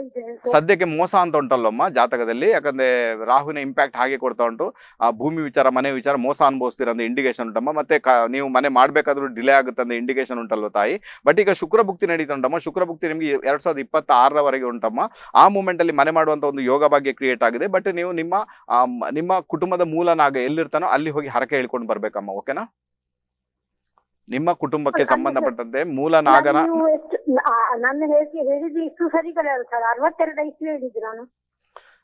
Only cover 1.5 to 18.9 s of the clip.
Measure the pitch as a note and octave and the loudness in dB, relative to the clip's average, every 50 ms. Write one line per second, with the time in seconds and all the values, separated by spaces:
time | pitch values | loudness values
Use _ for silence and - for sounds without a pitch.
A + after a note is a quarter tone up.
1.5 | C3+ B2 A#2 A2 G#2+ A#2+ D#3+ F#3+ C#3 B2 A#2+ A#2+ C3+ A#2+ A#2+ A2+ A#2 A#2+ D3+ G#3 | 0 2 2 0 0 0 -2 0 2 2 2 2 2 -2 -2 -2 -2 0 2 2
2.5 | A3+ D#3+ C#3+ D3 C3+ C3 C3 B2+ B2+ B2 A#2+ A#2 A2+ A2 A2 A2+ B2+ C#3 C#3+ D3+ | 2 2 0 -2 -2 0 0 2 2 2 0 -2 -4 -4 0 2 2 2 2 0
3.5 | D#3 D3 C#3 C3+ B2+ - C#3 C3+ A#2 A#2+ B2 C3+ C#3 B2 B2 B2+ A2+ A2 A#2+ A#2 | -6 -8 -8 -4 -2 0 -2 0 0 -2 -2 -2 -2 -2 -2 -2 -2 0 -2 -2
4.5 | A2+ A2+ D#3+ G3+ - _ - - _ - - A#2 A2+ A2 A#2+ D3+ D#3+ E3 D#3 C#3+ | -2 -2 -6 -6 -8 _ -18 -20 _ -2 0 0 0 0 -4 -4 -4 -4 -6 -2
5.5 | - D3+ C3 C3 B2+ B2+ C3 C#3 C3+ C3 A2+ C#3+ C#3+ C3 A#2+ C3 C#3+ - D#3 C#3 | 2 2 4 4 4 2 0 -2 -2 -2 -2 -2 0 0 0 -2 0 2 2 2
6.5 | C3+ C3 B2+ B2 - - C3 A#2+ A#2 A#2 A#2 A2+ B2 C#3 C3+ C3 A#2 - A#2+ A2+ | 2 2 -2 -4 -4 -2 -2 -2 -2 -2 -2 -4 -2 -2 -2 -2 -2 -4 -6 -6
7.5 | G#2+ A2+ A#2+ D3 D#3 D#3 D3 D3 D#3+ C#3+ - C3 B2+ A#2+ A#2 A#2 B2 C3+ C#3 C#3 | -4 -4 -4 -2 -2 -4 0 0 0 2 4 4 4 4 2 0 -2 -4 -2 0
8.5 | C3 B2+ C#3 C#3+ C3 B2 C3 C#3 C#3 D3+ C#3+ D3 C#3+ C#3 C#3 C3+ A#2+ A2 A#2+ C3+ | 0 2 2 4 4 4 4 6 4 2 2 2 0 -2 -4 -6 -6 -2 2 4
9.5 | C#3 C#3 C3 B2+ A#2 - B2 B2 A#2+ A#2 A#2+ B2 B2+ C3 C3 B2+ B2+ A#2+ A2+ G#2+ | 4 4 4 2 -2 -4 -4 -4 -4 -4 -4 -4 -2 -4 -4 -4 -6 -8 -6 -4
10.5 | A2 A2 G#2+ G#2 F#2+ G#2 G2+ A2+ E3 G#3 - - - - - C3+ D#3+ G3 G3+ G3 | -4 -4 -4 -2 -2 0 0 0 -2 -4 -8 -14 -20 -2 0 2 2 4 4 2
11.5 | F#3+ - F#3 D#3+ - A3 A3+ F#3+ F#3+ E3+ G#3 F3 E3+ D#3+ D#3 C#3 D3 C3+ B2+ C3 | 0 0 -2 0 2 2 2 0 -2 -4 -2 -2 -2 -2 -4 -4 -4 -4 -2 -2
12.5 | D#3 E3+ - G#3 - F#3 F3+ E3+ E3 D#3 - D#3+ D#3 D#3+ D#3+ D3+ C#3 B2+ - C3 | -2 -4 -6 -6 -4 -4 -4 -4 -4 -6 -6 -6 -4 -4 -2 -2 -2 -2 -2 -2
13.5 | C#3+ D3 - E3+ D#3 C#3 C3 - - D#3 C#3+ - C#3 B2 B2 C#3 D3 D3+ C#3+ C#3 | -2 -2 -2 -4 -4 -4 -4 -4 -4 -2 0 2 4 6 6 4 4 2 2 2
14.5 | C3 C3+ B2+ A#2+ A#2+ A#2 G#2+ A2+ A2 C3 F#3 A3+ - - - - - A#2 D3+ F#3+ | 0 -2 -2 -4 -4 -4 -4 -4 -4 -4 -4 -6 -6 -12 -8 2 6 6 6 6
15.5 | G3+ G3 F#3+ F#3 F3+ E3+ E3+ E3+ D#3 C#3+ C#3 D#3 E3 D#3+ D#3+ D#3 D3+ D3+ C#3+ D3 | 6 2 0 -2 0 0 0 0 2 2 2 2 2 2 2 2 2 0 0 -2
16.5 | C#3 C#3 C3 B2 C3 D3 D3+ D3 D3 C#3+ C#3 C3+ B2 - C#3 C3 B2 A2+ B2+ A2+ | -2 -2 0 0 2 4 4 4 2 2 0 -2 -4 -2 -2 -2 0 2 0 0
17.5 | A#2 A#2+ D#3 G3+ F#3 F#3 - G3 F3+ E3+ F3 F3+ F3+ E3 D#3+ E3+ F3+ G3+ G#3+ - | 0 0 -2 -2 -2 -2 -2 -2 -4 -4 -4 -4 -4 -6 -4 -2 -2 -4 -4 -6
18.5 | - _ _ - A#2+ A#2+ B2+ B2+ | -12 _ _ 0 2 2 2 0